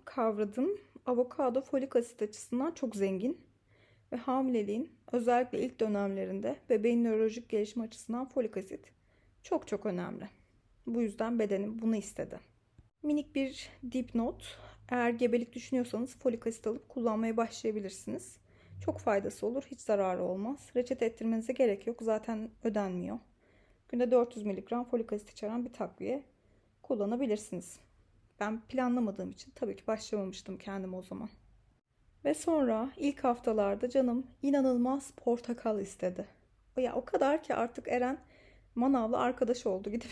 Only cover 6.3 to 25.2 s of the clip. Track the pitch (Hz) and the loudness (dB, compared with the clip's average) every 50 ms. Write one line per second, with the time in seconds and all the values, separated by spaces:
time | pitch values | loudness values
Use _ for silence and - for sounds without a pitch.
6.3 | 190 196 214 226 285 - - - 240 214 208 240 240 233 233 233 220 214 220 220 | -4 -4 -2 -4 -4 -4 0 2 2 4 4 4 4 4 4 4 4 4 2 2
7.3 | 220 240 240 - - 214 208 214 - 240 226 220 - - - - 226 240 262 262 | 0 -2 -4 -2 0 0 0 0 -2 -6 -6 -6 -10 -12 -8 -6 -6 -4 -6 -2
8.3 | - 277 233 - - 185 185 - - - - - _ _ _ _ _ _ _ _ | 0 0 -2 0 -4 -6 -8 -8 -12 -14 -14 -20 _ _ _ _ _ _ _ _
9.3 | _ _ - - 359 - - - 220 202 - 214 180 180 175 - - - - 202 | _ _ -4 -2 -2 -2 0 -4 -6 -4 -2 -4 -2 -2 -4 -6 -8 -10 -12 -14
10.3 | - _ _ _ _ _ _ _ _ _ _ 240 233 240 233 214 208 - 226 226 | -16 _ _ _ _ _ _ _ _ _ _ -4 -2 0 0 0 0 -2 -2 0
11.3 | 240 233 214 202 202 190 202 214 220 226 226 226 220 208 190 - - - - - | 2 2 2 2 2 0 0 -4 -4 -2 0 2 2 0 -2 -4 -8 -8 -8 -8
12.3 | - - - _ _ _ _ _ _ - - _ _ _ - 294 294 302 285 - | -10 -14 -16 _ _ _ _ _ _ -20 -20 _ _ _ -2 0 0 0 0 -2
13.3 | - 269 269 262 277 - - - - - - 247 233 254 247 - - 233 226 254 | -2 -2 -2 -2 -4 -10 -14 -16 -14 -12 -10 -4 -2 -2 -2 0 0 0 0 0
14.3 | - - - - - - - - - - - - 247 247 240 240 240 233 247 233 | -2 -6 -12 -16 -16 -16 -18 -20 -20 -20 -6 -2 0 2 2 2 4 4 4 4
15.3 | 233 240 233 - - 247 - - 262 254 247 247 - 220 240 269 - - - 262 | 4 2 2 -2 -8 -12 -4 0 0 0 2 0 -2 -4 -4 -4 -6 0 0 0
16.3 | 226 233 - 233 226 - - 220 226 262 - - - 262 226 226 214 214 226 226 | 0 2 -2 -4 -6 -2 -2 -4 -4 -4 -8 -8 -4 0 2 2 2 2 2 2
17.3 | 220 233 226 226 - - - 220 208 214 196 190 - - - 202 214 359 - - | 2 2 0 0 -2 -2 -2 -2 -2 -2 -4 -6 -8 -8 -8 -6 -6 -6 -8 -12
18.3 | - - _ _ - - - - - - - - 302 - - - 208 202 196 196 | -18 -20 _ _ -20 -20 -20 -18 -14 -6 -4 -4 -4 0 2 2 2 4 2 0
19.3 | - - - 214 240 269 - - 262 - - - 214 202 190 185 185 180 180 180 | -4 -4 -4 -2 -2 -2 -6 -6 -12 -8 0 2 2 4 4 2 2 0 0 -2
20.3 | 180 190 202 233 285 - - - - 240 247 247 262 254 240 226 226 - 226 226 | -2 -2 -4 -4 -6 -8 -12 -2 0 0 0 0 0 0 0 0 0 0 0 0
21.3 | 226 226 220 - 254 254 262 226 196 202 - 226 233 - 226 226 220 214 214 - | 0 0 0 -2 2 4 4 4 4 2 -2 -6 -6 -2 0 0 0 0 0 -4
22.3 | 226 220 220 226 - - - 233 202 208 202 190 180 180 175 190 214 233 - _ | -4 -4 -6 -10 -10 -4 -4 0 0 0 0 0 -2 -4 -4 -4 -6 -8 -10 _
23.3 | _ _ _ _ _ _ _ _ _ _ _ - - 240 247 233 254 247 240 240 | _ _ _ _ _ _ _ _ _ _ _ -4 -2 0 2 6 6 6 4 4
24.3 | - 220 208 208 190 190 190 - 233 240 247 240 - 233 226 - 214 208 | -2 -4 -4 -2 -2 -4 -4 -2 -2 -2 0 0 0 -2 0 -2 -4 -6